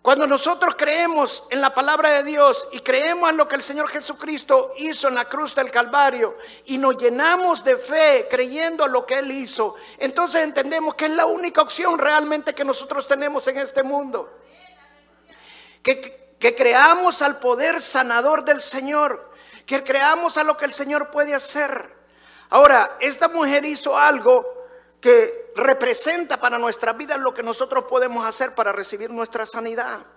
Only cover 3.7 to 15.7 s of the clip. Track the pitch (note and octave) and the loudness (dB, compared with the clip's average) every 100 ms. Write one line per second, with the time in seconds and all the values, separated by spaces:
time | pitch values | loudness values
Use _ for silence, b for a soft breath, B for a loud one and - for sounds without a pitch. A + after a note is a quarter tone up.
3.7 | C#4+ D4+ D4+ D4 C#4+ D4+ D4 - C4 C4 | -6 -6 -6 -10 -12 -10 -10 2 2 2
4.7 | C4+ D#4 D4+ C#4 B3 A#3+ C#4 D4+ - C4 | -6 -8 -2 -2 -2 -4 -6 -4 -2 0
5.7 | A#3+ A#3+ C#4+ C#4 B3 A3 - B B - | 0 0 2 2 2 -4 -4 B B -8
6.7 | C4 C4+ B3+ A#3+ B3 D#4+ F4+ F4+ D#4+ C4+ | 0 0 2 0 2 2 2 0 0 0
7.7 | B3 B3+ D#4 D#4 C4 - B3 B3+ C#4+ E4 | 0 0 2 4 4 2 -2 -2 -4 -4
8.7 | D#4+ C#4+ B3+ B3+ C4 C#4 C4+ B3 - G#3+ | -2 0 0 -2 -4 -4 -8 -10 -4 -4
9.7 | - B B C#4 C4+ F4 E4 D#4 C#4+ C4+ | -6 B B -4 -2 0 0 0 -2 -2
10.7 | D#4+ D#4 - D#4 D#4+ E4 E4+ F4 E4 D4+ | -2 -4 -4 -2 0 0 0 0 0 0
11.7 | - F4 E4 C#4 D4+ D4+ D4+ D4 C#4+ C#4 | -2 -2 0 2 2 0 -4 -4 -6 -6
12.7 | C4 C4+ C#4+ C#4 C#4 C#4+ C#4+ C4 C4+ C4+ | -6 -6 -8 -2 -2 -2 -4 -6 -6 -6
13.7 | C#4 C4 C#4+ C4+ A3 - - _ _ - | -4 -2 -4 -6 -10 -12 -18 _ _ -20
14.7 | _ _ D5 _ _ _ B B B B | _ _ _ _ _ _ B B B B